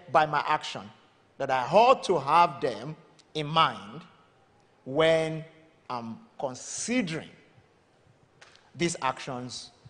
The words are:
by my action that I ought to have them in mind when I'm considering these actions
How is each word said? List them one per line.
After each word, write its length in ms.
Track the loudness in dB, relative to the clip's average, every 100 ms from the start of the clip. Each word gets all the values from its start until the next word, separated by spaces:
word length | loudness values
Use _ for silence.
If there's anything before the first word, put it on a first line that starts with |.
| 0
by 140 | 2 2
my 180 | 0 0
action 360 | -2 -4 -12 -14 -20 _ _ _ -8
that 120 | -2
I 160 | -2 4
ought 300 | 6 6 6
to 140 | 2 0
have 420 | 4 6 4 2
them 340 | -4 -4 -10 -14 -18 _ _
in 140 | -8 0
mind 560 | 2 2 0 -12 -18 -20 _ _ _ _ _ _ _
when 580 | -4 2 4 4 0 -6 -12 -20 _ _ -8
I'm 300 | -6 -6 -12 -16 -10
considering 920 | -8 -8 -12 -8 -4 -2 -2 -6 -10 -20 _ _ _ _ _ _ _ _ _ _ -20 -20 _
these 200 | -4 -4 -2
actions 720 | -4 -4 -8 -10 -10 -14 -16 _